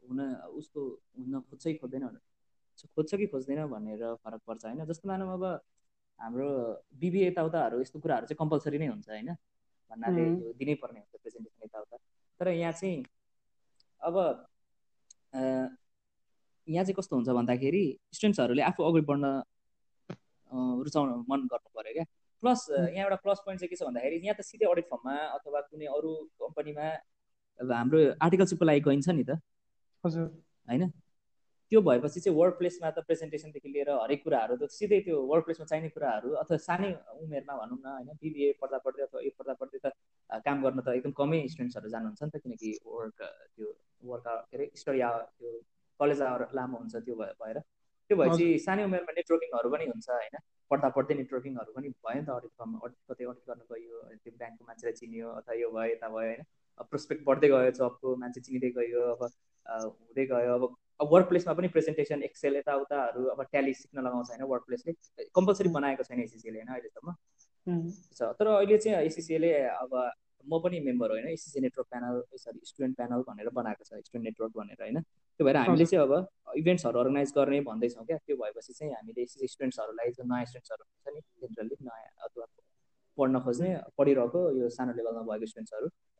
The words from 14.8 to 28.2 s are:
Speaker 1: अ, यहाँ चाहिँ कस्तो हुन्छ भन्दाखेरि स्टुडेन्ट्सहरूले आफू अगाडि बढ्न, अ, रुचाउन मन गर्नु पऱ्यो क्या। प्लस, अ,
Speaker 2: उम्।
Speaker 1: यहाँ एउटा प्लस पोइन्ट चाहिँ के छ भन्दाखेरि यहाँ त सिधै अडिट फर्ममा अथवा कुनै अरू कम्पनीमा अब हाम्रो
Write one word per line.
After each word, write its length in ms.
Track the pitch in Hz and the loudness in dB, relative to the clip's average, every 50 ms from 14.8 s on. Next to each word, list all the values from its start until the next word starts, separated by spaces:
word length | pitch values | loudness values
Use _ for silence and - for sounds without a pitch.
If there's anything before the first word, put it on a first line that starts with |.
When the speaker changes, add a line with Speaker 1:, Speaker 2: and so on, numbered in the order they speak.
| _ _ _ _ _ - - _ _ _ - | _ _ _ _ _ -20 -20 _ _ _ -4
Speaker 1:
अ, 40 | 131 131 131 131 131 131 127 262 - _ _ _ _ _ _ _ _ _ _ _ _ _ _ _ _ _ - | -2 0 0 0 0 -2 -4 -6 -12 _ _ _ _ _ _ _ _ _ _ _ _ _ _ _ _ _ -2
यहाँ 140 | 160 175 190 | 0 0 2
चाहिँ 80 | 190 185 | 0 0
कस्तो 220 | 190 185 - 151 | -2 -2 0 0
हुन्छ 140 | 127 117 131 | 0 2 2
भन्दाखेरि 680 | 123 120 120 123 123 123 135 135 160 202 196 139 135 - _ _ - | 2 2 2 2 2 2 2 2 2 2 2 2 -2 -4 _ _ -4
स्टुडेन्ट्सहरूले 480 | - - 208 202 - 127 120 123 147 | 2 2 4 4 4 4 4 4 4
आफू 220 | 123 165 190 - 156 | 4 2 2 2 4
अगाडि 220 | 160 165 160 151 | 4 4 4 4
बढ्न, 360 | 143 143 143 143 139 135 135 - - _ _ _ _ _ _ _ _ _ _ _ - | 4 2 2 2 0 0 -2 -4 -8 _ _ _ _ _ _ _ _ _ _ _ -18
अ, 720 | - - _ _ _ _ _ - 131 127 127 127 123 127 139 | -18 -18 _ _ _ _ _ -8 -4 -2 0 0 0 -2 -2
रुचाउन 420 | 147 147 151 143 135 120 120 120 123 | -2 0 0 0 0 0 -4 -2 -2
मन 100 | 139 139 | -2 -2
गर्नु 300 | 131 123 123 117 - _ - | 0 -2 -4 -6 -8 _ -12
पऱ्यो 180 | 113 107 107 120 | -10 -10 -6 -6
क्या। 100 | 160 165 - _ _ _ _ _ _ | -6 -6 -6 _ _ _ _ _ _
प्लस, 260 | 220 247 247 233 - - | 2 2 2 2 0 0
अ, 100 | 143 139 | 0 2
Speaker 2:
उम्। 100 | 175 170 | 2 2
Speaker 1:
यहाँ 140 | 165 190 196 | 0 0 0
एउटा 120 | 196 190 | 0 0
प्लस 240 | 190 - 202 196 196 | 0 0 0 0 0
पोइन्ट 220 | - 196 190 185 | -2 -8 -8 -6
चाहिँ 80 | 185 170 | -6 -8
के 60 | 180 | -6
छ 80 | - 170 | -6 -6
भन्दाखेरि 320 | 139 123 120 123 139 165 | -4 -4 -2 -2 -2 -2
यहाँ 200 | 170 180 202 208 208 | -2 -2 -4 -4 -4
त 20 | |
सिधै 240 | 190 - - - 214 | -8 -10 -2 2 4
अडिट 200 | 180 175 170 170 | 4 4 2 0
फर्ममा 300 | - - 117 - 131 139 | -2 -6 -8 -6 -4 -4
अथवा 460 | 143 156 147 120 143 - 147 143 143 | -4 -4 -4 -6 -8 -6 -4 -4 -4
कुनै 240 | 143 - 156 156 151 | -4 -6 -10 -12 -8
अरू 440 | 143 135 147 151 160 160 156 156 160 _ - | -4 -4 -2 -2 -2 -4 -6 -10 -12 _ -10
कम्पनीमा 600 | 110 127 156 151 151 151 147 147 151 156 160 151 - _ _ _ _ _ _ _ _ _ | -10 -8 -6 -6 -6 -6 -6 -6 -4 -4 -4 -6 -10 _ _ _ _ _ _ _ _ _
अब 200 | _ - 123 127 | _ -6 -4 -2
हाम्रो 420 | 120 117 117 131 156 160 156 135 - - | 0 0 2 6 8 8 8 8 6 4